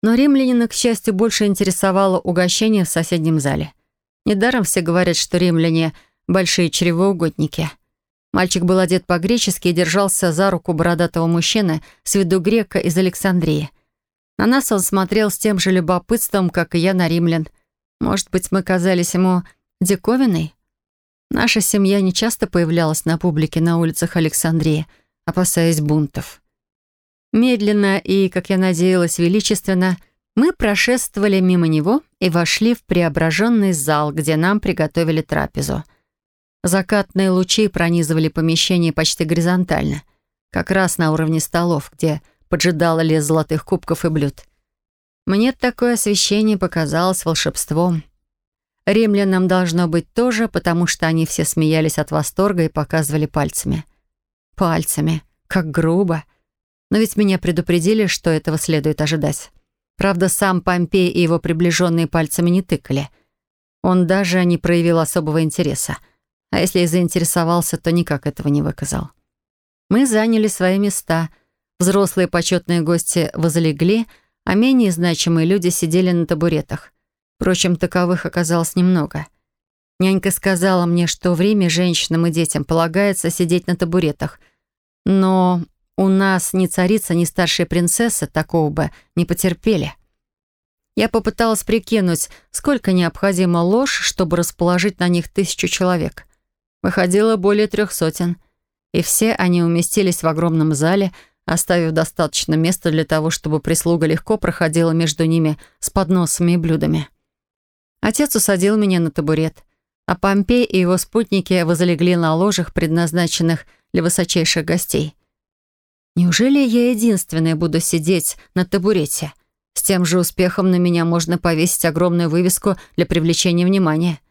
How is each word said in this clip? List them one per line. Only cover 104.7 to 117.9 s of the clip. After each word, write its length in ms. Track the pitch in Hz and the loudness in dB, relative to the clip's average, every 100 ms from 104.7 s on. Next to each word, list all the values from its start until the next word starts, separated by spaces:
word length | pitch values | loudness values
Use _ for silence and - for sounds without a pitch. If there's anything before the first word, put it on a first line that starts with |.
| 160 165 | 2 2
между 340 | 165 165 147 | 2 0 0
ними 340 | 165 165 160 151 - _ | 0 2 0 -2 -10 _
с 100 | - | -6
подносами 640 | - 185 185 165 - 175 | -2 0 0 0 0 0
и 40 | 175 | 0
блюдами. 520 | 160 160 156 156 147 _ _ _ _ _ _ _ _ _ | 0 0 0 -2 -4 _ _ _ _ _ _ _ _ _
Отец 340 | 208 214 294 | -4 -2 0
усадил 420 | 220 196 196 196 214 | 0 0 2 2 2
меня 240 | 208 180 | 2 0
на 100 | 165 | 0
табурет, 540 | - - 156 156 - _ _ _ _ - | -2 -2 0 -2 -6 _ _ _ _ -6
а 100 | 185 | -2
Помпей 480 | 196 202 190 240 | 0 0 2 2
и 140 | 240 190 | 2 2
его 180 | 175 185 | 2 0
спутники 640 | - 226 233 196 180 185 | 0 -4 0 -2 0 0
возлегли 540 | 165 165 180 170 175 175 | 0 0 2 2 2 2
на 180 | 165 | 2
ложах, 400 | 160 196 196 170 | 2 0 0 -4
предназначенных 920 | - 165 165 170 165 170 - 165 165 - _ _ | -2 0 0 0 0 -2 0 0 -2 -6 _ _
для 100 | - | -2
высочайших 600 | 170 - 170 175 160 - | 0 0 0 0 0 -2
гостей. 500 | 160 170 - - 156 - _ _ _ _ _ _ _ _ _ | -2 -4 -2 -4 -4 -8 _ _ _ _ _ _ _ _ _
Неужели 440 | - 175 165 247 277 | 0 0 2 2 2
я 320 | 269 226 240 | 2 2 2
единственная 640 | 233 233 196 - 160 160 156 | 2 2 0 -2 -2 0 0
буду 240 | 165 165 | 0 -2
сидеть 560 | - | -2